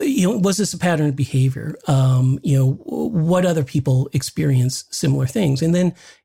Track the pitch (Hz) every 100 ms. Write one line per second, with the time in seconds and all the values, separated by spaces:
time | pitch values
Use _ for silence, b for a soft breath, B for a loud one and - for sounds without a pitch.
0 | 294 269 180 226 190 190 202 170 175 160
1 | 151 135 135 135 131 131 107 - - 135
2 | 131 127 131 135 - 135 131 139 - -
3 | 240 202 160 180 180 165 135 151 139 131
4 | 143 135 - - 151 131 123 - - -
5 | 143 139 131 226 170 135 165 175 180 -
6 | B B